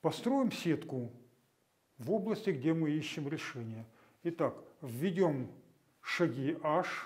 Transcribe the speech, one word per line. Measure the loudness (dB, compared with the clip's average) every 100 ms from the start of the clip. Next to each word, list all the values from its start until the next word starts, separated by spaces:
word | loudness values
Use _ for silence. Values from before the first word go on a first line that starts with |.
построим | 0 0 2 2 2
сетку | 0 0 0 -2 -6 -6 -10 -20 _ _ _ _ _ _ _
в | -2
области, | 0 0 -2 0
где | 0 2
мы | 2 2
ищем | 0 -2 -4 -4
решение. | -4 -6 -8 -8 -8 -12 -18 -20 _
Итак, | -4 2 0 0 -16 -14
введем | -10 -2 0 4 4 4 -2 -8 -20 _ _ _
шаги | -6 2 2 2 -2 0
h | 2 2 2 -4